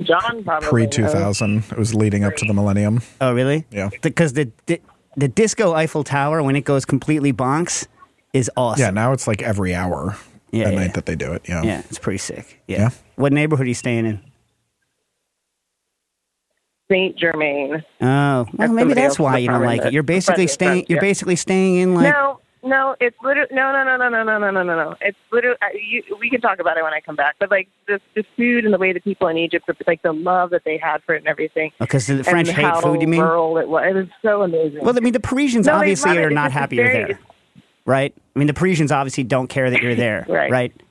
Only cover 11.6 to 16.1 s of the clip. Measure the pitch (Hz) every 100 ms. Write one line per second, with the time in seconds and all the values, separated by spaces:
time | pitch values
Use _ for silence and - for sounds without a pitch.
11.6 | 110 80 - - - 98 - - - _
12.6 | - 95 113 - _ - 139 143 151 143
13.6 | 127 117 131 117 113 98 - _ _ _
14.6 | _ _ _ _ _ _ _ _ _ _
15.6 | _ _ _ _ _